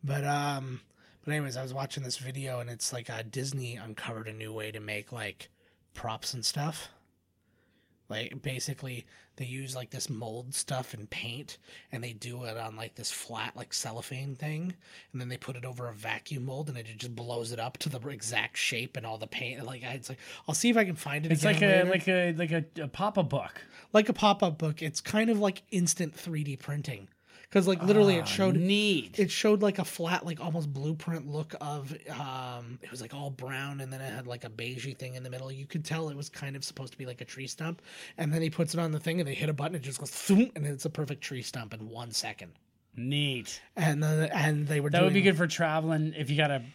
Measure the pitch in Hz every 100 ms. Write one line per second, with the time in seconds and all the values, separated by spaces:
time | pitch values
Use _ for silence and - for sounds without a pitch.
0 | 143 139 143 143 143 139 131 127 _ _
1 | _ _ - 151 139 123 131 131 135 -
2 | 131 - 131 131 135 123 120 120 - 127
3 | 117 113 113 131 135 135 123 120 110 107
4 | - 113 113 110 110 110 107 110 107 104
5 | 101 120 107 92 - _ _ _ _ -
6 | 117 110 - 127 110 - 147 156 - -
7 | _ _ _ _ _ _ _ _ _ _
8 | _ 107 120 135 147 127 - 135 135 123
9 | - - _ - 127 127 135 127 120 127
10 | - 117 117 113 123 135 - 131 127 113
11 | 104 - 117 117 147 - - - - 120
12 | 123 110 120 120 123 110 113 110 113 -
13 | 110 - - 113 113 - 120 - 127 113
14 | - 131 135 127 151 156 180 180 - -
15 | - 131 123 123 - 127 123 123 120 107
16 | 110 110 - 143 127 131 151 123 110 110
17 | 123 117 120 120 113 117 113 - - 131
18 | 123 113 - 117 98 - - 120 127 -
19 | 113 110 110 - 123 127 120 127 120 131
20 | 120 131 - - - - 233 226 202 160
21 | - 143 156 160 208 208 202 185 185 190
22 | 185 185 175 165 170 165 147 - 147 -
23 | 202 208 151 135 90 - - - - 214
24 | 214 - 214 202 185 156 160 151 156 -
25 | - 214 226 220 202 185 - 196 175 -
26 | 165 - - 160 147 135 - 143 143 113
27 | 95 _ _ - - 202 185 185 180 208
28 | 202 175 156 - 190 151 180 208 214 175
29 | 117 - 196 - 220 214 208 196 175 -
30 | 170 180 180 156 165 165 151 135 143 160
31 | - 165 139 147 156 - 147 147 135 147
32 | - 127 139 131 127 123 120 123 - 123
33 | 117 143 139 131 127 135 139 139 135 131
34 | 135 110 123 123 120 110 117 127 127 123
35 | 131 127 127 127 131 135 139 170 151 160
36 | 156 143 147 - 143 135 - - 131 -
37 | 127 123 120 - 131 - 160 170 - -
38 | - - 160 160 160 156 160 165 165 151
39 | 160 165 151 135 156 147 147 170 131 131
40 | 139 - - 196 247 - 147 139 - -
41 | 143 143 - 131 113 131 110 110 107 113
42 | 120 110 117 104 90 78 _ _ _ -
43 | 123 143 147 127 - - - - 165 147
44 | 156 156 156 - 151 151 147 151 143 170
45 | 185 190 190 165 170 - 170 156 160 160
46 | 156 151 139 147 151 139 120